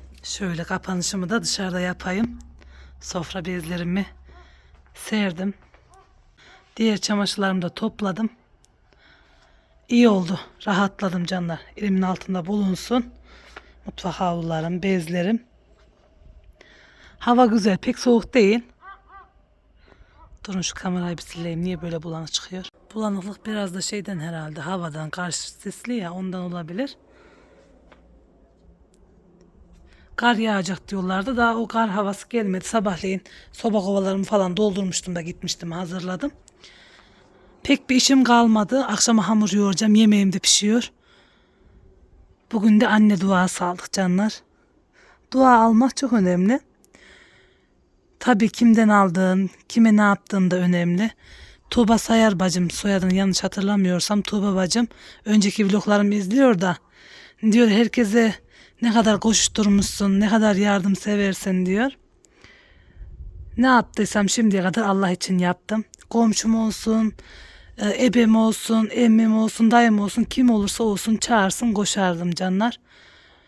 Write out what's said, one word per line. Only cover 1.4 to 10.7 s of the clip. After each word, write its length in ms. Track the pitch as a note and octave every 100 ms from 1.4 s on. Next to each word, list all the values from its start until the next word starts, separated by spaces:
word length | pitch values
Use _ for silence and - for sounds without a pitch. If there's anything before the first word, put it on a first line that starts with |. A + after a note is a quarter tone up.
dışarıda 360 | E3 - F#3 F3+
yapayım. 600 | F3+ F3+ F#3 F#3+ A#3 A#3+ - - - - - -
Sofra 440 | - F3+ D3+ F#3+ F3
bezlerimi 600 | F3+ E3 F3 F3 F#3 F#3+ - - - - _ _ _ _ -
serdim. 580 | - A3 G3 E3 G3 - _ _ _ - _ _ _ _ - - _ -
Diğer 200 | A3+ G3
çamaşırlarımı 640 | - G#3 G3 - F#3+ F#3
da 80 | E3+
topladım. 600 | - A3+ - G3 F3+ A3+ - _ _ _ _ _ _ _ _ _ _ _ _ _ _ -
İyi 200 | A#3+ A#3+
oldu. 300 | F#3+ F3 F#3 - -
Rahatladım 580 | -